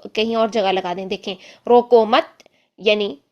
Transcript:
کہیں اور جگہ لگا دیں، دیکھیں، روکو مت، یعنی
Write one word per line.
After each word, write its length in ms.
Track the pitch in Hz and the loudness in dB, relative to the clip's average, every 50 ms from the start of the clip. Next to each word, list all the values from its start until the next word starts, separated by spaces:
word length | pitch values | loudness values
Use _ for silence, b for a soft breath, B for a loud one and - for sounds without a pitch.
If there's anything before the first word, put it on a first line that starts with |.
| - 202 - | -8 -10 -6
کہیں 220 | - 220 226 226 | -4 -4 -2 0
اور 120 | 226 220 | -2 -2
جگہ 240 | 220 196 226 196 190 | -2 -2 -2 -2 0
لگا 220 | 190 190 185 180 175 | -2 -2 -4 -6 -8
دیں، 80 | 180 190 | -8 -8
دیکھیں، 300 | 190 208 190 - 214 190 185 B B B B B | -10 -10 -10 -10 -12 -12 -12 B B B B B
روکو 380 | - 240 240 240 240 240 226 220 | 2 2 2 4 4 4 4 4
مت، 380 | 214 226 285 330 - _ _ _ _ _ _ _ _ _ _ | 4 2 0 0 -2 _ _ _ _ _ _ _ _ _ _
یعنی 360 | 190 214 208 208 208 202 277 - _ _ | -2 0 0 0 -2 -6 -8 -12 _ _